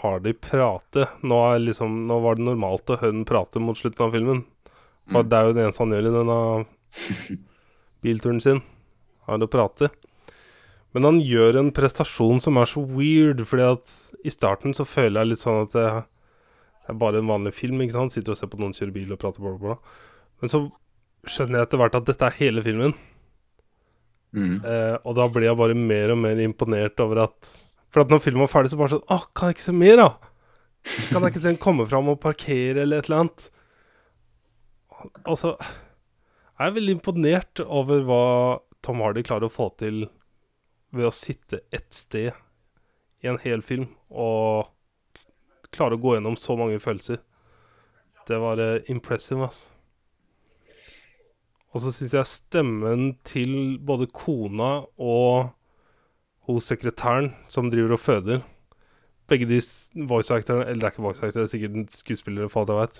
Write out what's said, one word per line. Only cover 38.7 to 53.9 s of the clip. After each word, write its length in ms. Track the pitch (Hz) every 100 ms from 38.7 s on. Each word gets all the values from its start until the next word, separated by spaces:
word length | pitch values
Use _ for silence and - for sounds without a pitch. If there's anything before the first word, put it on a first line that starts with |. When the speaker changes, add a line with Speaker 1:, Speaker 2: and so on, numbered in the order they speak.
| _ -
Speaker 1:
Tom 160 | 120
Hardy 200 | 107 107 120
klarer 220 | 110 110
å 40 |
få 160 | - 107 -
til 280 | 110 107 107 _ _ _ _ _ _ _ _
ved 160 | 127 117
å 40 |
sitte 460 | - - - - 101 - -
ett 140 | -
sted 400 | - - 113 117 - _ _ _ _ _ _ _ _
i 40 | 127
en 120 | 123
hel 200 | 131 117
film 280 | - 127 127 - _
og 640 | - 117 110 110 110 107 _ _ _ _ - _ _ _ _ _ -
klare 220 | 139 117
å 40 |
gå 140 | 127 117
gjennom 220 | 107 113
så 180 | - 120
mange 220 | 117 107
følelser. 380 | - 101 - 117 _ _ _ _ _ _ _ _ _ _ -
Det 140 | 113
var, 180 | 113 113
eh, 200 | 113 113 -
impressive, 540 | 123 - 117 - 135 131
ass. 260 | - - _ _ _ _ _ _ _ _ _ _ _ - - _ _ _ _ _ _ _
Og 80 | 123
så 100 | 123
synes 220 | 123 131 139
jeg 100 | 131
stemmen 920 | - _ 175 139 110 110 120 135 127
til 540 | - 135 123 135 135 131
både 300 | 143